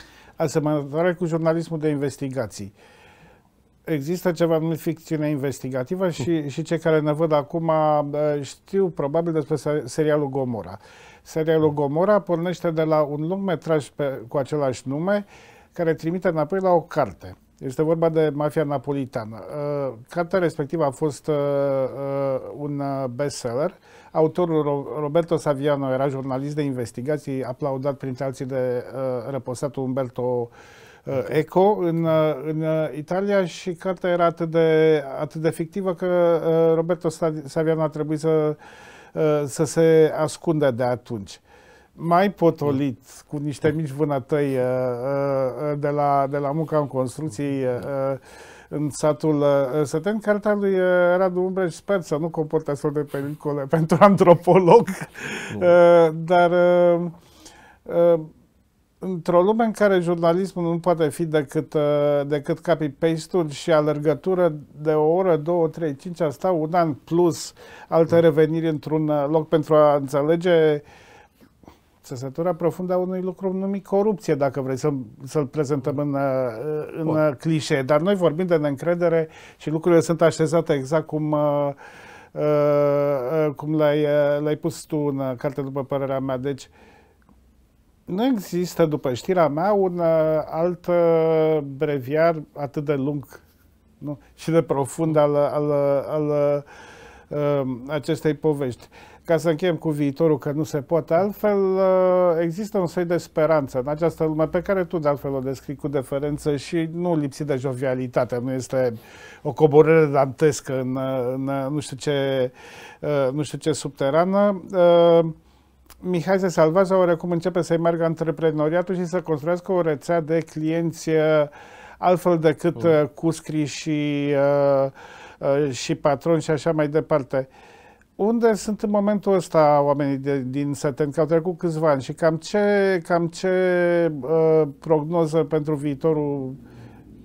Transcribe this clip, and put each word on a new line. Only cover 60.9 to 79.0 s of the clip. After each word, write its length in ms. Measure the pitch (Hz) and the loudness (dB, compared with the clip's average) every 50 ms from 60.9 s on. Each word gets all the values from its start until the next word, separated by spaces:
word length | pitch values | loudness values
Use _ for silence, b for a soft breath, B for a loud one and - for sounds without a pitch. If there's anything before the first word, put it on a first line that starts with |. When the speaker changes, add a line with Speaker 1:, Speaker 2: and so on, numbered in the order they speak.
| 170 160 165 151 | 0 2 0 -2
Speaker 1:
fi 160 | 143 - 175 | -2 -4 -6
decât, 480 | 160 156 156 147 - - 156 135 - - | -2 0 -2 -2 0 -4 -6 -6 -2 -2
uh, 80 | 156 147 147 147 147 147 147 147 143 143 143 | 0 0 2 2 2 2 2 2 0 0 -2
decât 320 | 147 147 139 - 165 - | -4 -4 -2 -4 -6 -4
copy-paste-uri 920 | - - 165 151 160 147 - - - 165 165 160 - - - 185 165 151 139 | 0 0 0 0 0 -6 -6 -2 -2 -2 -2 -2 -6 -4 -2 -2 -2 -2 -6
și 180 | - - 175 | -8 -2 2
alergătură 800 | 160 151 151 151 151 147 147 156 147 - - 190 185 180 180 170 151 151 135 - - 143 | 2 4 4 2 0 0 0 -2 -2 -2 -2 -2 0 2 2 0 0 -4 -12 -16 -16 -8
de 100 | 151 156 | -2 0
o 220 | 151 151 151 156 165 | 0 2 2 2 2
oră, 220 | 185 190 185 165 156 | 2 2 2 0 0
două, 300 | 147 165 175 175 165 156 | 0 -2 0 0 0 -2
trei, 280 | - 170 170 156 139 | -2 -4 -6 -6 -6
cinci, 260 | 135 - 185 170 - | -6 -10 -12 -6 -4
a 80 | 175 151 | -4 -4
sta 220 | - - - 185 | -4 -2 -2 -2
un 220 | 185 160 156 156 170 | 0 0 -2 -2 0
an 200 | 180 170 156 143 | 0 0 0 -2
plus, 600 | - _ - 165 170 175 165 127 - - - - B B B B B B B | -6 _ -4 0 2 2 2 0 -2 -8 -14 -16 B B B B B B B
alte 280 | 165 165 165 160 170 | 2 2 2 4 4
Speaker 2:
Mm. 60 | 170 | 4
Speaker 1:
reveniri 460 | 165 165 143 156 156 151 160 165 160 165 | 4 4 4 4 2 2 2 -2 -2 -2
într-un, 380 | 156 139 - 143 156 156 156 151 | -2 -4 -4 -4 -2 -2 0 0
uh, 180 | 151 147 143 143 | 0 0 0 0
loc 180 | 156 165 151 - | 0 0 0 2
pentru 280 | - 160 147 - 160 | 0 0 2 4 4
a 200 | 151 151 151 143 | 6 6 6 4
înțelege 840 | 147 139 131 156 143 143 151 170 170 170 185 175 165 160 156 151 147 B B B B B B B B B B B _ - _ _ _ _ - - _ _ _ _ _ _ | 2 0 -2 -2 0 2 2 0 2 2 4 4 6 6 4 2 0 B B B B B B B B B B B _ -20 _ _ _ _ -20 -20 _ _ _ _ _ _
țesătura 500 | - 143 120 131 135 131 - 165 180 175 | -16 -12 -10 -10 -10 -6 -4 -2 -2 -2
profundă 400 | 165 175 165 - - 185 180 185 | 0 -2 -2 -2 -2 -4 -2 0
a 40 | 180 | 0
unui 240 | 180 180 185 185 | 0 -2 -4 -4
lucru 320 | 180 185 175 - 196 190 185 | -6 -6 -8 -4 -4 -4 -4
numit 320 | 190 190 196 202 196 190 | -2 -4 -4 -4 -6 -6
corupție, 500 | - 202 196 202 220 208 165 - - 156 | -2 0 0 2 2 0 -2 -2 -2 0
dacă 260 | 135 143 139 123 143 | 0 0 -2 -2 -2
vrei 160 | 131 131 135 123 | -4 -4 -4 -2
să-l, 200 | - 151 147 135 123 104 - - 135 | -2 -2 -2 -2 -6 -10 -16 -18 -14
să-l 220 | 131 - 156 147 | -6 -4 -4 -4
prezentăm 520 | 127 - 151 151 123 151 143 - 151 139 139 | -2 -2 -4 -2 -2 -2 -2 -2 -4 -4 -2
în, 160 | 147 147 139 | -2 -2 -2
uh, 60 | 139 139 139 131 131 131 123 110 110 131 151 151 151 - - - 160 | -2 -2 0 0 0 -2 -4 -4 -6 -6 -6 -6 -6 -8 -8 -8 -6
în, 60 | 160 | -4
Speaker 2:
Bun. 120 | 160 156 | -2 0
Speaker 1:
uh, 160 | 156 156 151 139 - | 2 2 2 0 -2
clișee. 440 | - 160 160 151 127 - 156 139 | -2 -2 -2 -2 0 0 0 0
Dar 200 | 135 127 151 151 | 2 2 2 2
noi 140 | 160 196 202 | 2 2 0
vorbim 300 | 190 175 156 147 160 185 | 2 2 0 2 0 0
de 100 | 180 175 156 | 0 2 2
neîncredere 680 | 151 147 139 131 151 165 175 170 | 2 0 -2 -2 -2 -2 -2 2